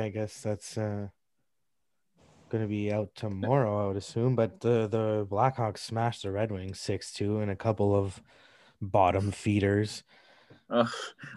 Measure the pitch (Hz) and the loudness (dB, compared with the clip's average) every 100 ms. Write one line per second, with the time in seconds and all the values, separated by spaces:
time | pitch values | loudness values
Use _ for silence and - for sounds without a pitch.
0 | 110 104 107 - 110 101 - 110 107 104 | 0 -2 -6 -6 -6 -6 -6 -4 -4 -4
1 | 101 - _ _ _ _ _ _ _ _ | -8 -14 _ _ _ _ _ _ _ _
2 | _ _ - - - 113 107 104 104 107 | _ _ -20 -20 -6 -4 -2 -2 0 -2
3 | 101 - 110 98 113 139 110 104 101 98 | -4 -6 -6 -4 2 4 4 2 0 -2
4 | - 113 123 120 113 - 117 117 110 110 | -4 0 2 4 2 0 2 2 2 0
5 | 110 107 98 98 131 131 113 92 - 113 | 2 0 0 2 2 2 -2 -4 -6 -2
6 | 117 - 101 98 110 95 95 92 - 98 | -2 -2 -4 -2 -2 -4 -8 -8 -4 -4
7 | - - 101 107 104 95 113 104 101 101 | -6 -4 -2 0 -2 -2 -2 2 2 2
8 | 98 - - - - - - _ 98 104 | 0 -6 -18 -20 -20 -20 -20 _ 0 4
9 | 92 95 104 - 110 101 101 101 107 - | 6 4 0 -2 2 4 4 4 2 -4
10 | - - - - _ - _ 117 120 - | -16 -20 -20 -20 _ -20 _ 0 0 -2
11 | - - - | -12 -14 -18